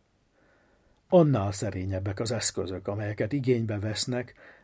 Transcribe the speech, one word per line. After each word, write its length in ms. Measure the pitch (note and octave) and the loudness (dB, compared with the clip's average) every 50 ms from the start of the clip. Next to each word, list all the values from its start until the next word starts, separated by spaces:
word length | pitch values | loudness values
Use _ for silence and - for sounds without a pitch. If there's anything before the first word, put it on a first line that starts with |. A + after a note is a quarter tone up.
| _ _ _ _ _ _ _ _ _ _ _ _ _ _ _ _ _ _ _ _ _ - | _ _ _ _ _ _ _ _ _ _ _ _ _ _ _ _ _ _ _ _ _ 4
annál 420 | F#3 F3+ D#3+ D3+ C3 G#2+ F#2+ G2+ | 6 8 8 8 6 2 2 0
szerényebbek 680 | G2+ - B2+ G2+ - F#2+ F#2 F#2+ F#2+ F#2 F#2+ G2+ G2 - | -2 -2 -4 -4 -4 -4 -4 -2 -4 -2 -2 -4 -4 -2
az 120 | A#2+ G#2+ | -2 -2
eszközök, 560 | A#2+ A2 - - - - F#2 F2+ F#2+ F2+ - - | -2 0 -2 -2 -2 -2 -6 -6 -6 -8 -6 -6
amelyeket 460 | G2+ G#2 G#2 G#2 G#2 - A#2+ G#2+ - | -4 -4 -4 -6 -4 -4 -4 -2 -2
igénybe 460 | C#3+ B2 B2+ B2+ A#2 A2+ G#2+ G#2+ G#2 | -2 2 2 2 2 2 -2 -2 -4
vesznek 540 | G2+ G#2+ G#2+ - - - B2 B2 B2 - - - - - - - | -4 -4 -4 -4 -4 -4 -4 -6 -6 -8 -14 -20 -20 -20 -20 -20